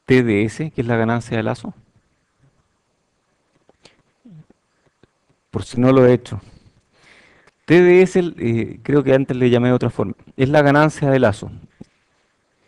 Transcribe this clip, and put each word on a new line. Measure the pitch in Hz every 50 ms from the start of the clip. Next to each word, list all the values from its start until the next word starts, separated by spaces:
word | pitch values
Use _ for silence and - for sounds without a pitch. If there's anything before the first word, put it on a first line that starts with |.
| _
T | - 131 127 120
D | 113 104 101 110
S, | 110 - - 160 156
que | - -
es | 120
la | 117 120
ganancia | 113 113 113 117 120 - - 123
de | 110 110
lazo. | 113 - - - 110 - _ _ _ _ _ _ _ _ _ _ _ _ _ _ _ _ _ _ _ _ _ _ _ _ _ _ _ _ _ _ _ _ _ _ _ _ _ _ _ _ _ _ - _ _ _ _ _ _ _ 240 170 156 - _ _ _ _ _ _ _ _ _ _ _ _ _ _ _ _ _ _ _ _ _
Por | - - 95
si | - - 120
no | 123 131
lo | 131 135 127
he | 123 123
hecho. | 120 - - 110 98 - - - - _ _ _ _ _ _ _ _ _ _ _ _ _ _ _ _ _ _ _ _ _
T | - 156 175
D | 180 175 175 185
S, | 185 180 - 185
eh, | 175 160 - - - 113 113 113 110 - - - -
creo | - 139 147 131
que | 135 135
antes | 135 135 - 131
le | 123 127 123
llamé | 123 120 120 123
de | 123
otra | 120 123 117
forma, | - - 107 95 - _ _ - -
es | - 131 135
la | 151 151
ganancia | 143 143 139 147 156 156 - - 151 139
de | 135 131
lazo. | 127 107 95 - 107 98 - - - _ _ _ - _ _ _ _ _ _ _ _ _ _ _ _ _ _ _ _